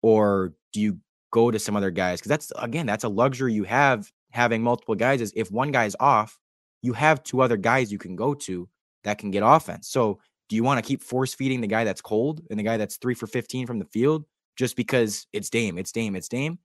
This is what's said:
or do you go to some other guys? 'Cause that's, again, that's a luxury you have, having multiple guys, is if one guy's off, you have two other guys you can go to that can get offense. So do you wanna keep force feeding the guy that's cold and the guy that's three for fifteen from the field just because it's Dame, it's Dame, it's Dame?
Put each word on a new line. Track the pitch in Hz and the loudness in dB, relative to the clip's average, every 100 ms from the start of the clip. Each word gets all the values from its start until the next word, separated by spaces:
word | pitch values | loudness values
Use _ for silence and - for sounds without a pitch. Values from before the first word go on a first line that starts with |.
or | 113 110 104 98 92 - _ | 6 6 6 2 0 -6 _
do | 104 | -2
you | 107 87 _ _ _ | -2 -2 _ _ _
go | 117 117 | 2 4
to | 107 | 2
some | - 104 | -2 -2
other | 98 | -2
guys? | 87 92 90 | 0 -2 -2
'Cause | 104 | -2
that's, | 151 - - | -4 -2 -8
again, | 120 139 | -6 -4
that's | 135 107 | -2 -2
a | 117 | -2
luxury | 101 131 127 131 | 0 0 2 -2
you | 107 | -2
have, | 95 120 143 120 101 _ _ | 0 2 4 2 -4 _ _
having | 117 120 113 | 0 2 2
multiple | 117 120 - | 0 0 -2
guys, | 104 120 139 | 0 2 0
is | 107 | -2
if | - 98 | -4 -4
one | 104 143 | -2 0
guy's | 131 110 - | 0 0 2
off, | 135 117 113 - _ _ _ _ | 4 4 2 -8 _ _ _ _
you | 123 | -6
have | 110 151 151 | 2 2 2
two | - 123 | 0 2
other | 127 110 | 2 4
guys | 113 131 117 | 2 2 0
you | 101 | -6
can | 87 90 | -8 -4
go | 123 | -4
to | 143 - 90 87 _ _ _ | -4 -6 -8 -8 _ _ _
that | 104 104 | -6 -4
can | 104 | -2
get | 98 | 2
offense. | 110 156 - 87 - | 6 6 4 -12 -4
So | 135 110 98 _ _ _ | 0 0 -2 _ _ _
do | 110 | 0
you | |
wanna | 120 131 | 2 0
keep | 110 160 | -2 -6
force | - 127 131 | -2 -2 -2
feeding | - 135 127 | -2 -2 -2
the | 110 | 0
guy | 110 | 0
that's | 113 95 | 0 -2
cold | - 107 135 156 - | -2 0 0 -4 -8
and | 107 | -4
the | |
guy | 107 113 | -2 -2
that's | 104 - | -4 -4
three | 123 | -6
for | 120 107 | -4 -4
fifteen | 127 - 127 120 | -6 -6 -8 -6
from | 117 | -6
the | 90 | -6
field | 107 135 156 151 _ _ - | 0 0 0 -6 _ _ -4
just | 123 - | -4 -2
because | 113 131 113 101 - | 0 2 0 -2 -8
it's | 104 - | -8 -4
Dame, | 117 110 87 | -2 -2 -4
it's | 95 | -6
Dame, | 113 113 95 | -4 -4 -6
it's | - | -6
Dame? | 120 147 175 | -6 -6 -8